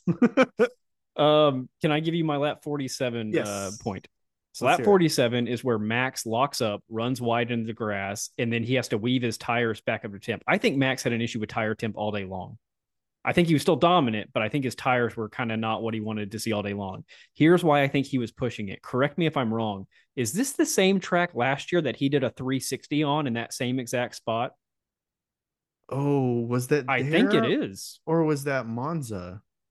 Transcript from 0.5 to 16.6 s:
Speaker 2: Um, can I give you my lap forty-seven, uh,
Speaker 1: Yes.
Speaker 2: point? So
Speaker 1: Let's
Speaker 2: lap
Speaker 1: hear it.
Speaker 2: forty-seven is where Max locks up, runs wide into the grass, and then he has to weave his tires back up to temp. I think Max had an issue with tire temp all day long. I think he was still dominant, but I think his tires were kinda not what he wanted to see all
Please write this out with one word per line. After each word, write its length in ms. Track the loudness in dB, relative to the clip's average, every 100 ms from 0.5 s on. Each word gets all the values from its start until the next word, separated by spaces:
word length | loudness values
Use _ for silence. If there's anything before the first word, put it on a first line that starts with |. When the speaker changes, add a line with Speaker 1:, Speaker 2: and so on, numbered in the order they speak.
| 2 -2 -2 _ _ _ 0
Speaker 2:
Um, 520 | 4 6 6 2 -4 _
can 120 | 0
I 80 | 0
give 140 | 0
you 100 | 0
my 140 | 0 0
lap 260 | -2 -2
forty-seven, 640 | -6 -6 -6 -4 -4 -2 -2
uh, 160 | -2
Speaker 1:
Yes. 320 | -2 -2 -4 -6
Speaker 2:
point? 300 | -6 -8 -10 _ _ _ _
So 140 | -2
Speaker 1:
Let's 80 | 2
Speaker 2:
lap 60 | 4
Speaker 1:
hear 40 |
it. 40 | 6
Speaker 2:
forty-seven 600 | 6 6 4 2 2 -2
is 160 | -2
where 160 | 0 0
Max 480 | 0 0 -2 -4 -4
locks 340 | 0 0 0
up, 220 | -2 -2 -6
runs 320 | -6 -4 -2
wide 320 | 0 0 0
into 160 | -2 -4
the 40 |
grass, 580 | -6 -4 -4 -6 -6 -8 -4
and 160 | -2
then 120 | -2
he 100 | 0
has 140 | 0 0
to 100 | -2
weave 240 | 0 0
his 160 | 0 -4
tires 420 | -2 0 0 -2
back 240 | -4 -6
up 60 | -6
to 60 | -10
temp. 240 | -8 -6 0
I 100 | 0
think 180 | 2 2
Max 280 | 2 0
had 80 | -2
an 80 | -2
issue 180 | -2 -4
with 120 | -4
tire 260 | -2 -2 -2
temp 200 | -6 -4
all 140 | -4
day 140 | -4
long. 340 | -6 -8 -10 -16 _ _ _ _ _ _
I 80 | -2
think 140 | 2 4
he 80 |
was 80 | 4
still 140 | 4 4
dominant, 540 | 4 4 4 0 -4
but 80 | -2
I 60 | -2
think 160 | -2
his 100 | -4
tires 420 | -4 0 2 0 -2
were 120 | -8
kinda 280 | -6 -4 -2
not 260 | -2 -2
what 100 | -4
he 60 | -4
wanted 320 | -4 -6 -6
to 80 | -6
see 100 | -4
all 100 | -2